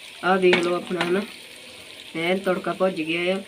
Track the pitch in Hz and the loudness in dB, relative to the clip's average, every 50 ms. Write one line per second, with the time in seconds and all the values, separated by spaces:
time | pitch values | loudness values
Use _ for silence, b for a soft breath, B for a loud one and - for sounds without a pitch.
0 | - - - - - 180 190 190 180 180 175 175 170 175 175 175 - - 185 170 | -18 -18 -10 -2 2 2 4 6 6 6 6 6 4 2 0 0 -2 -4 -2 -2
1 | 175 175 175 196 208 - - - - - - - - - - - - - - - | 0 0 0 0 0 -2 -8 -16 -16 -18 -18 -18 -18 -18 -18 -18 -18 -18 -18 -18
2 | - - - 160 165 175 185 190 190 190 180 190 - 185 170 - 185 190 180 160 | -16 -10 -6 -2 0 0 0 0 2 0 0 0 0 -4 -2 2 2 2 2 0
3 | 156 160 165 170 175 180 190 190 196 | -2 -2 -2 0 0 0 0 -2 -2